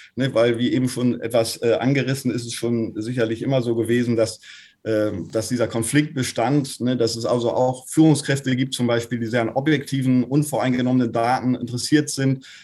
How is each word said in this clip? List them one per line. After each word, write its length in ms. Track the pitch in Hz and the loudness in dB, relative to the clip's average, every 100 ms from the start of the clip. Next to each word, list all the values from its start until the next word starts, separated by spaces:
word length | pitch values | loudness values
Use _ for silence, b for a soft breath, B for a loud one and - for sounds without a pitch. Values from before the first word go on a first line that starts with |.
| B - | B -4
ne, 180 | 131 | 0
weil, 240 | 110 120 117 | 2 2 2
wie 140 | 120 | 2
eben 160 | 127 127 | 2 0
schon 320 | 117 123 117 | 0 0 0
etwas, 420 | 113 117 113 - | 0 0 0 0
äh, 120 | 120 | 0
angerissen, 580 | 110 127 139 123 135 123 | 2 2 2 0 -2 -2
ist 140 | 117 117 | -4 -6
es 80 | |
schon 460 | - 117 117 110 107 | -6 -2 -2 -2 -6
sicherlich 420 | 110 123 113 113 | -6 -2 -2 -2
immer 200 | 123 135 | -2 0
so 140 | 120 117 | 0 0
gewesen, 400 | 110 120 120 117 | 0 0 2 0
dass, 240 | 110 - B B B _ | 0 -4 B B B _
ähm, 440 | 110 107 107 98 80 | -2 0 0 -4 -6
dass 160 | 113 107 | -6 -2
dieser 180 | 123 110 | -2 0
Konflikt 480 | 117 110 143 151 | -2 0 2 0
bestand, 640 | 131 120 - 117 147 131 - | -2 -4 -2 0 0 0 -4
ne, 160 | 120 127 | -2 0
dass 200 | 139 120 | 0 -2
es 100 | 113 | -2
also 260 | 123 117 | 0 0
auch 360 | 117 127 127 - | 0 0 -2 -2
Führungskräfte 640 | 156 160 143 - 135 131 | 4 6 4 2 -2 0
gibt, 200 | 127 131 | -2 -2
zum 120 | - 120 | -2 0
Beispiel, 320 | 117 117 120 | 0 -2 -4
die 80 | 113 | -2
sehr 160 | 120 | 0
an 80 | 113 | 0
objektiven, 720 | 135 143 143 147 135 131 127 | 0 2 0 0 -2 2 2
unvoreingenommenen 920 | 120 143 143 113 127 123 123 127 120 | 2 0 0 0 0 0 2 2 2
Daten 440 | 113 117 113 123 123 | 0 0 0 0 -2
interessiert 540 | 120 120 - 151 147 | -4 -6 0 2 2
sind 360 | - 135 135 B B | -2 0 -2 B B